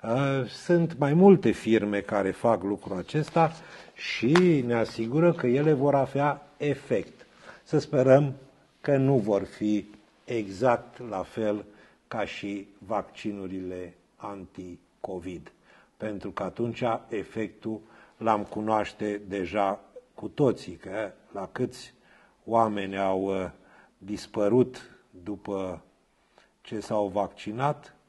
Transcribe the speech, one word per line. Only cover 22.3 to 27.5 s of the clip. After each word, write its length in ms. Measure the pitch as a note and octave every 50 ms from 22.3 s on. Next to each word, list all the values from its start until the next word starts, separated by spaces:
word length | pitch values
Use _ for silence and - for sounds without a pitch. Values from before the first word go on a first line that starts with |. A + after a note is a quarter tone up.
| _ _ _
oameni 540 | - A2+ A2+ A2+ A2 G#2 G#2 G2 F#2+ G2 G2
au, 240 | G2 F#2+ F#2+ F#2+
uh, 280 | F#2+ G2 G2 F#2+ F#2 F2+ - - _ _ - - - _ _ _
dispărut 920 | - F#2+ G#2 G2 - - - A2 G#2 G2+ A2 B2+ B2 B2+ - - - - - _ _ _ _ F#2
după 600 | F2 G2+ G2+ F#2+ - - G2+ F#2+ F#2+ F#2 F2 D#2+ - _ _ _ _ _ _ _ _ _ _ _ _ _ _ _
ce 200 | _ - A#2 G#2+
s-au 280 | G2+ - A2+ G#2+ G#2 G2+
vaccinat 880 | F#2 G#2 G2 F#2 - - - G#2